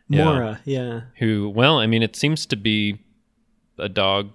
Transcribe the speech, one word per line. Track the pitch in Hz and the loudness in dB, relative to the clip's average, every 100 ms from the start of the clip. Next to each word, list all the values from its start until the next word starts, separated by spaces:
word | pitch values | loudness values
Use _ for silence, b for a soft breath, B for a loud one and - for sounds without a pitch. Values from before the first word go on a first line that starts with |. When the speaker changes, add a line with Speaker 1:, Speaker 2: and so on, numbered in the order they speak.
| b | b
Speaker 1:
Yeah. | 147 | 2
Speaker 2:
Mara, | 156 139 110 110 | 4 2 -2 -6
yeah. | 139 131 123 117 120 - | -6 -6 -6 -10 -12 -4
Speaker 1:
Who, | 113 104 101 | -2 0 -2
well, | 104 135 151 | 2 2 4
I | 110 | 2
mean, | 113 | 2
it | 110 | 0
seems | - 147 156 - | -2 -2 -2 -4
to | |
be | 110 107 107 104 101 _ _ _ _ _ _ _ - | -2 0 2 0 -4 _ _ _ _ _ _ _ -10
a | 101 | -6
dog, | 95 98 98 101 | 0 2 0 -2